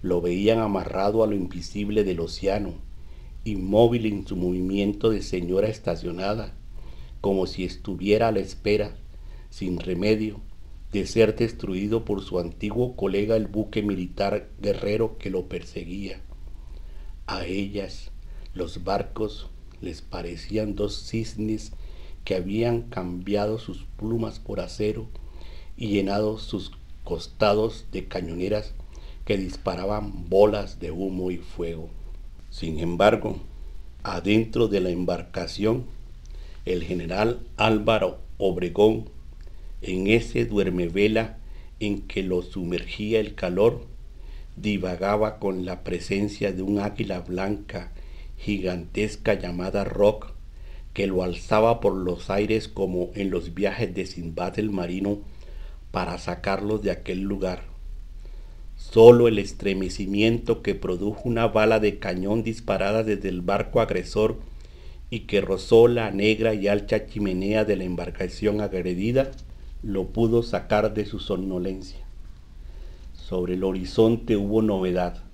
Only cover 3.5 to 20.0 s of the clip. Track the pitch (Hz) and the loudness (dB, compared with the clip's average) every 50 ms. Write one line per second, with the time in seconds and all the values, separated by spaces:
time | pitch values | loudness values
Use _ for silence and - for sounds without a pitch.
3.5 | 104 95 92 95 98 107 117 117 120 120 113 107 104 98 - - 95 90 90 90 | -4 -2 0 4 8 8 8 8 6 4 2 0 0 -2 -4 -4 -4 -2 0 0
4.5 | 90 90 90 92 98 101 101 104 104 - - 113 110 101 - - - 90 87 85 | 0 2 0 0 2 2 2 2 0 2 2 2 2 2 -2 -2 -4 -4 -2 0
5.5 | 92 95 101 107 110 - - - 85 80 - 87 85 87 95 98 104 113 107 - | 2 2 2 2 0 -4 -4 -4 -4 -4 -4 -6 -6 -4 -2 -2 -2 -4 -6 -8
6.5 | - - - - - - - - - - - - - - - 101 98 95 92 90 | -10 -12 -14 -12 -12 -12 -10 -10 -12 -12 -12 -12 -12 -4 0 0 2 2 0 0
7.5 | - - 92 87 - - - - 95 82 90 101 104 110 117 113 110 98 95 - | -2 -4 -4 -4 -4 -8 -8 -8 -6 -4 2 4 4 6 6 4 2 0 -2 -4
8.5 | - - - 104 104 104 104 104 - - - - - - - - - - - - | -8 -4 0 2 2 2 2 -2 -4 -12 -14 -14 -14 -14 -14 -14 -14 -14 -14 -14
9.5 | - - 95 92 90 85 82 90 92 87 95 107 110 107 110 107 104 104 - - | -10 -8 -4 -4 -4 -4 -2 -4 -2 0 4 4 4 4 2 -4 -4 -8 -12 -12
10.5 | - - - - - - - - - 101 90 - - 113 110 107 107 - 120 113 | -12 -14 -14 -14 -14 -14 -12 -4 -2 -2 -2 0 4 6 6 6 6 2 0 0
11.5 | - - - 98 92 92 98 104 110 113 107 - 104 98 95 - - 90 87 85 | 0 -4 -6 -4 -2 -2 0 0 0 -2 0 -2 -4 -4 -4 -4 -2 -2 -2 -2
12.5 | - - - 107 104 117 123 123 123 - - 98 95 98 104 107 113 110 107 104 | -6 -6 -6 -4 0 0 -2 -2 -2 -2 -2 0 2 2 2 4 2 2 2 0
13.5 | - 107 107 - - 113 104 104 98 90 92 90 - - 101 98 101 107 - - | -2 -2 -2 0 -2 -2 0 0 0 -2 -4 -6 -2 -2 0 0 0 -2 -4 -6
14.5 | - - - 101 101 - - 101 104 113 117 107 - - - 98 92 92 85 - | -14 -4 -2 -2 0 0 0 0 2 2 2 0 -2 -6 -8 -4 -4 -4 -4 -4
15.5 | 95 90 - - - - 85 82 90 98 101 90 - - - - - - - - | -6 -8 -8 -8 -10 -10 -8 -8 -8 -8 -6 -8 -8 -10 -10 -14 -12 -12 -12 -12
16.5 | - - - - - - - - - - - - - - - - 101 95 90 90 | -12 -12 -12 -12 -12 -12 -12 -12 -10 -10 -10 -10 -12 -12 -8 -8 -6 -6 -4 -4
17.5 | 92 98 101 98 104 101 98 95 - - - - - - - - - - - - | -4 -4 -4 -4 -4 -6 -6 -6 -8 -10 -10 -10 -12 -12 -12 -12 -12 -12 -12 -10
18.5 | - - 90 82 - - - 95 98 101 - - - - 110 104 - - - - | -6 -6 -6 -6 -6 -8 -2 0 0 0 0 -4 -4 -4 -4 -4 -4 -6 -10 -12
19.5 | - - - - - - - 90 82 - | -12 -14 -16 -16 -14 -10 -10 -10 -10 -10